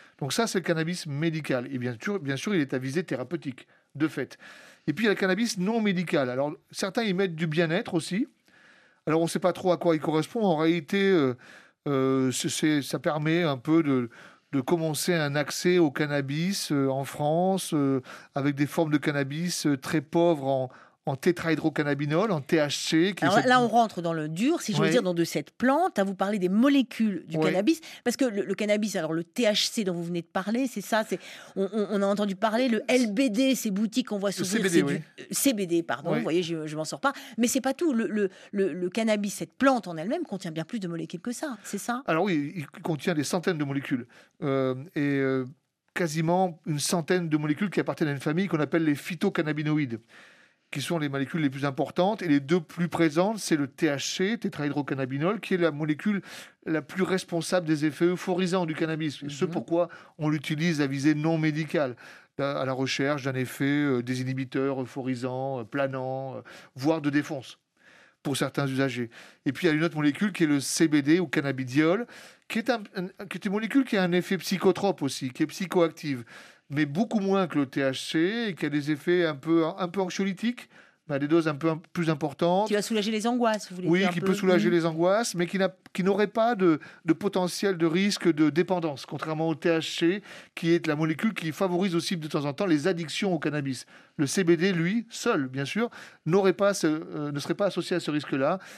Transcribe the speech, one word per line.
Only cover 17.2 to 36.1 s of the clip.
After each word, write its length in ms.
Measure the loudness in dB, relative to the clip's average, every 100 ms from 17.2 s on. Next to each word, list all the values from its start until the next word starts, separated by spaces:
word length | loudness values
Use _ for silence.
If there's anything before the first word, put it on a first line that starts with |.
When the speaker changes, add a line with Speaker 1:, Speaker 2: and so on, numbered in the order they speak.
| 0 2 2 0 0
Speaker 1:
euh, 300 | 0 2 0 -2 -14 -10
avec 200 | -2 -2
des 120 | 0 0
formes 240 | 0 2
de 60 | 2
cannabis, 680 | 0 -2 -2 -4 -4 -2 0
euh, 100 | 0
très 220 | 0 -4
pauvres 440 | 0 2 4 4 0
en, 220 | -2 -4 -10 -20 _ -6
en 100 | 0
tétrahydrocannabinol, 1120 | 0 0 0 0 0 0 0 -2 0 0 0
en 100 | -2
T 160 | 0 0
H 280 | 2 -2 0
C. 240 | 2 2 2
Qui 80 |
Speaker 2:
Alors 140 | 2 4
Speaker 1:
est 20 |
cette 80 | 4
Speaker 2:
là, 140 | 4
on 60 | 6
rentre 340 | 4 2 0
dans 100 | -2
le 160 | -2 -4
dur, 320 | 0 0 0
si 120 | 0
j'ose 100 | 2
Speaker 1:
Oui. 80 | 4
Speaker 2:
dire, 120 | 4
donc 140 | 2 0
de 80 |
cette 280 | 0 -2 -6
plante. 440 | 0 2 4 2 2
Là, 80 |
vous 100 | -2
parlez 240 | 0 -2 0
des 120 | 2
molécules 760 | 4 6 6 2 0 -2 -2 -4
du 120 | 0
Speaker 1:
Oui. 60 |
Speaker 2:
cannabis, 360 | 2 4 2 0 -4 -8
parce 140 | -6 0
que 80 | 0
le, 180 | 0
le 100 | -2
cannabis, 400 | -2 0 0 0
alors 200 | -2 -2
le 100 | -4
T 200 | -4 0
H 260 | 2 2 0
C 140 | -2
dont 100 | -2
vous 100 | -2
venez 160 | -4 -6
de 60 | -4
parler, 400 | -6 -2 -2 -2
c'est 160 | -4
ça, 220 | -2 -2 0
c'est, 100 | -6 -8 -18 -10 -4
on, 100 | -2
on, 140 | 0 0
on 100 | 0
a 40 | 2
entendu 300 | 2 0 0
parler, 320 | 0 2 2
le 140 | 0 2
L 220 | 2 2
B 160 | 2 2
D, 240 | 2 2
ces 160 | 2 0
boutiques 380 | -2 -2 -2 -4
qu'on 100 | -2
voit 100 | -2
Speaker 1:
Le 160 | -2
Speaker 2:
s'ouvrir, 120 | -2 0
Speaker 1:
C 40 |
B 20 |
D, 40 | 2
Speaker 2:
c'est 140 | 4
Speaker 1:
oui. 120 | 2 0
Speaker 2:
du, 240 | -6 -16
euh, 40 | -8
C 220 | -2 0
B 60 | 0 0
D, 160 | -2
pardon, 280 | -2 -4 -2